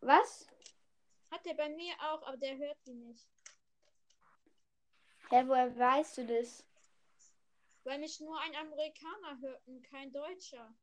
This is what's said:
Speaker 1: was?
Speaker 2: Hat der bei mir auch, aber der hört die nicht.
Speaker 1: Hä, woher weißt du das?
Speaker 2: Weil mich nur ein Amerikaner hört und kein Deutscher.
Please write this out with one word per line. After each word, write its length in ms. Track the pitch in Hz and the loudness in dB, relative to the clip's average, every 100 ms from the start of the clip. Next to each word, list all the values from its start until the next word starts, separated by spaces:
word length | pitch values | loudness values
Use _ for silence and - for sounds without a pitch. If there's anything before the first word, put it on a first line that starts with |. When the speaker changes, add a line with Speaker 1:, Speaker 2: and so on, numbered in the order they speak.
Speaker 1:
was? 460 | 247 302 494 - - - - - _ _ _ _ - | 8 8 8 0 -20 -20 -20 -20 _ _ _ _ -14
Speaker 2:
Hat 120 | 330 | -10
der 100 | 339 | -6
bei 140 | 294 302 | -2 -2
mir 260 | 311 349 339 | -4 -8 -6
auch, 220 | 302 311 | -4 -4
aber 140 | 294 262 | -6 -6
der 200 | 277 269 | -6 -6
hört 220 | 285 294 - | -8 -8 -14
die 80 | |
nicht. 340 | 240 233 233 - _ - - _ _ _ _ _ _ _ _ _ _ _ _ _ _ _ _ - | -16 -16 -20 -20 _ -20 -20 _ _ _ _ _ _ _ _ _ _ _ _ _ _ _ _ 4
Speaker 1:
Hä, 160 | 247 254 | 6 8
woher 300 | 262 254 240 | 6 4 4
weißt 400 | 247 269 302 - | 4 4 2 -2
du 80 | 233 | -2
das? 380 | 233 240 - - _ _ _ _ _ - _ _ _ _ _ | 0 0 -6 -20 _ _ _ _ _ -20 _ _ _ _ _
Speaker 2:
Weil 160 | - 285 | -8 -6
mich 180 | 311 - | -6 -10
nur 180 | 302 320 | -10 -8
ein 140 | 320 294 | -6 -6
Amerikaner 840 | 311 294 302 302 320 427 349 269 | -8 -6 -6 -6 -12 -12 -12 -10
hört 240 | 262 254 - | -10 -12 -16
und 140 | 254 | -20
kein 300 | 247 277 269 | -18 -16 -12
Deutscher. 640 | 269 302 370 - 254 226 226 | -10 -10 -12 -14 -16 -18 -20